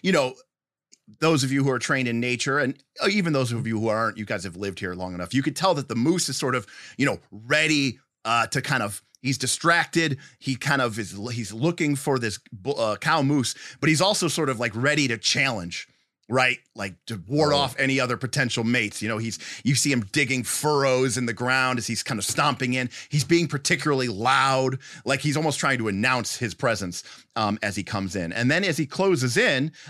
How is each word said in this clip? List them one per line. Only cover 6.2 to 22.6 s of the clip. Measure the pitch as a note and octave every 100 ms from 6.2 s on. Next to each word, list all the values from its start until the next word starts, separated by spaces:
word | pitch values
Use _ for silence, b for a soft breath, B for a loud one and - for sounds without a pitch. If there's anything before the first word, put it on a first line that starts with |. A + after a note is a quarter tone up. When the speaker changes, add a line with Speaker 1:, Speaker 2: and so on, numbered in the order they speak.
| -
Speaker 1:
is | C3
sort | C#3
of, | B2 G#2+ B B -
you | C#3
know, | F#2+ -
ready, | G#2 A#2 D3 D#3 D3+ C3+ - _ _ A2
uh, | A#2 A2+
to | C3+
kind | - C3
of, | G#2 - - _
he's | C3 C3+
distracted. | - - E3 E3+ D3 E3+ D#3+ C3+ B B
He | -
kind | B2+ C#3+ C#3
of | B2 G#2+
is, | G2 G2 A2+
he's | A#2 G2+
looking | A2 D#3 F3 D#3 C#3
for | - C3
this | A2+ G2 -
bu-, | G#2 F#2
uh, | C#3 A2 G#2
cow | D#3 D#3+
moose, | C3+ D3 A#2 B B B
but | D3+
he's | D#3
also | F#3 G#3 E3
sort | E3+ C#3+
of, | A#2
like, | A#2
ready | A2+ C3+ D3+ C3+
to | A2+
challenge, | - C#3 C3+ A2 F2 - - _ _ _ -
right? | B2 B2+ B2 _ A2
Like, | G2+ E2+ -
to | G#2+ F2
ward | C#3+ D3+
Speaker 2:
Oh. | C#3+
Speaker 1:
off | C3+ -
any | C3+ C3+
other | B2 A#2+
potential | B2+ - B2 -
mates. | A2+ B2 G#2 -
You | G#2+
know, | A2
he's, | A2+ - B B
you | -
see | C#3 C#3+
him | C3 G2
digging | D3+ C3 C3
furrows | A2 - D3+ C#3+ C3+ B2+ C3 A#2
in | A#2+
the |
ground | A2+ B2 C3 C3 A#2+
as | A2
he's | A2+
kind | - A2
of |
stomping | - - D3 A2+